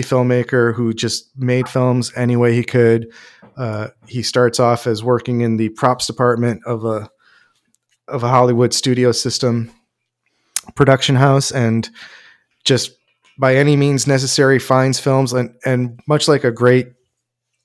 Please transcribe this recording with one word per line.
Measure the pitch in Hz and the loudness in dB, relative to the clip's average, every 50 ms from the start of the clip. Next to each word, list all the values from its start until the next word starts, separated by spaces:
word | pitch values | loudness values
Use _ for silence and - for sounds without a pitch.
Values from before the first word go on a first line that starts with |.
| 127 | -2
filmmaker | - 139 127 123 123 123 123 120 - - 127 120 117 113 | 0 0 0 2 2 0 0 0 0 0 0 2 0 0
who | 113 120 113 113 | -2 -2 -4 -4
just | 117 - 117 - - - _ _ 131 | -4 -4 -6 -6 -8 -10 _ _ -6
made | 127 123 123 127 127 - | -4 -2 -2 -2 -2 -2
films | - 135 127 127 123 127 120 - - | -2 -2 0 0 0 -2 -2 -4 -6
any | 123 123 120 120 | -4 -2 0 0
way | 120 120 120 117 | 2 2 2 2
he | 120 117 | 0 0
could. | - - 127 120 113 113 117 113 113 - - - - - _ - - _ - | 0 0 2 4 4 2 2 -2 -6 -14 -20 -20 -20 -20 _ -20 -20 _ -10
Uh, | 131 113 107 107 107 110 - _ _ - | -8 -8 -6 -8 -10 -12 -14 _ _ -12
he | 113 123 110 | -10 -8 -8
starts | - - 127 123 120 113 - | -4 0 0 2 2 2 2
off | 127 120 120 113 - 123 | 2 2 0 0 -2 -4
as | 113 107 110 | -6 -4 -2
working | 123 123 120 - - 123 120 | -2 -2 -2 -2 -4 -4 -2
in | 120 117 113 110 | -2 -2 0 -2
the | 113 107 | -2 -4
props | 110 - - 127 127 127 - - | -2 -2 0 0 0 -2 -4 -8
department | - - 127 123 120 117 120 120 113 - - | -4 -2 0 0 0 0 -2 -2 -4 -6 -6
of | 117 120 113 110 | -8 -8 -6 -6
a, | 113 110 107 101 - _ _ _ _ _ _ _ _ _ _ _ _ _ _ _ _ _ _ _ - | -6 -6 -6 -8 -12 _ _ _ _ _ _ _ _ _ _ _ _ _ _ _ _ _ _ _ -12
of | 147 135 117 | -8 -6 -2
a | 120 | 0
Hollywood | 127 127 123 123 123 117 123 120 - | 2 4 4 4 2 2 2 0 0
studio | - - 135 127 123 123 123 | -2 -2 -2 0 2 2 0
system | 117 - - 127 - - - 123 117 117 113 113 - _ _ _ _ _ _ _ _ _ _ _ _ _ _ _ _ - - - - | 0 0 -4 -6 -6 -4 -2 -2 -2 -2 -4 -8 -12 _ _ _ _ _ _ _ _ _ _ _ _ _ _ _ _ -12 -12 -8 -2
production | - 147 131 135 127 - - 143 | 2 4 4 4 4 2 0 2
house, | 127 135 139 135 139 135 - | 2 4 4 2 2 0 -2
and | - 139 120 113 113 113 110 - - - - - - - - - _ _ _ _ _ _ - | -2 -2 -2 0 0 -2 -4 -6 -10 -20 -20 -20 -20 -20 -20 -20 _ _ _ _ _ _ -2
just | - 135 120 - - - _ _ _ _ _ _ _ _ - | 0 0 0 -2 -6 -12 _ _ _ _ _ _ _ _ -2
by | 131 131 131 | 0 2 4
any | 135 143 147 147 | 4 4 4 4
means | 139 143 143 143 135 120 143 | 2 2 2 0 0 0 0
necessary | 139 131 131 131 - - 143 135 135 127 | 0 0 0 -2 0 2 2 2 2 2
finds | - - 131 131 131 135 127 - | 2 2 2 2 2 2 0 -2
films, | - 139 135 135 135 123 117 | -2 0 0 0 0 0 -2
and, | 127 123 117 - _ - | -4 -4 -6 -8 _ -6
and | 135 131 123 123 120 117 120 - - | -4 -2 -2 -2 -4 -8 -10 -4 -2
much | 151 147 - - | -2 0 2 2
like | 151 135 - | 0 2 0
a | 123 | -2
great | 113 113 120 123 127 127 123 - - _ _ _ _ _ _ _ _ _ _ _ _ _ _ | 0 2 4 4 4 4 2 -2 -8 _ _ _ _ _ _ _ _ _ _ _ _ _ _